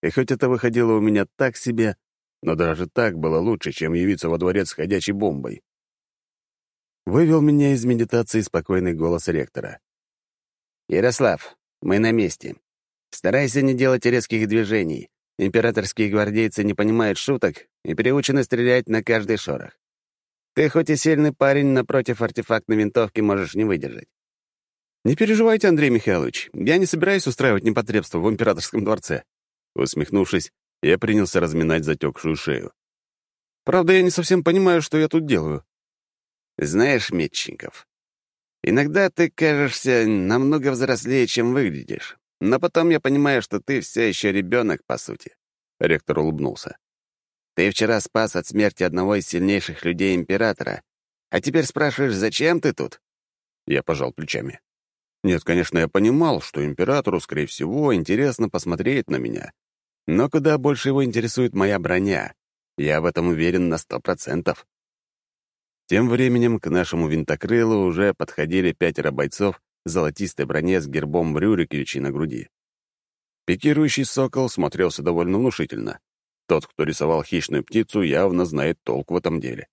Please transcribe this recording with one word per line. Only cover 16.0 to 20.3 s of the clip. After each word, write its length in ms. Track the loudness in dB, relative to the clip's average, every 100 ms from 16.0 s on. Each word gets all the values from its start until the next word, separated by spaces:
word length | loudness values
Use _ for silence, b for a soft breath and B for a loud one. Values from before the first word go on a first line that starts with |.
| 0
гвардейцы 540 | 2 0 0 0 0
не 100 | -2
понимают 440 | 0 0 2 0 0
шуток 480 | -2 0 0 -2 -18 _
и 100 | -8
приучены 500 | -2 2 2 2 0
стрелять 440 | 0 0 4 2 2
на 140 | -2
каждый 340 | 2 0 0 -2
шорох. 420 | -2 -8 -8 _ _ _ _ _ _